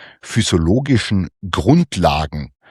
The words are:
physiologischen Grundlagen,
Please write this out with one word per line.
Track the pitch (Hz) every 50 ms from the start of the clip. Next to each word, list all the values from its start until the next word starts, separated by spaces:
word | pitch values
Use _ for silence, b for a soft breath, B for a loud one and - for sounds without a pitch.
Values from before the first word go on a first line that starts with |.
| B B B B -
physiologischen | - - 117 104 - - 85 80 85 120 131 139 143 135 107 - - 104 95 87 - - _ -
Grundlagen, | 92 - - - 104 147 175 170 - - 95 85 78 73 78 80 71 - 76 69 - _ b b b